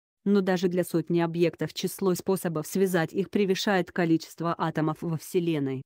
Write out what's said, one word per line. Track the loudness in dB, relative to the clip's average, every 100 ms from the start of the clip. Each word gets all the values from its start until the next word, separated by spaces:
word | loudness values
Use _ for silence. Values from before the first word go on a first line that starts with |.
| _ _
Но | 2 2
даже | 4 2 2
для | 0
сотни | 0 0 0 0
объектов | 0 2 0 0 -6
число | -4 -6 -2 0 0
способов | 0 -2 -2 -4 -4
связать | 0 2 2 0
их | -2 -2
превышает | 0 2 0 2 0 0
количество | 0 2 2 0 -6 -4 -2
атомов | -2 0 -2 -2
во | -4 -6
Вселенной. | -2 -2 0 0 0 -4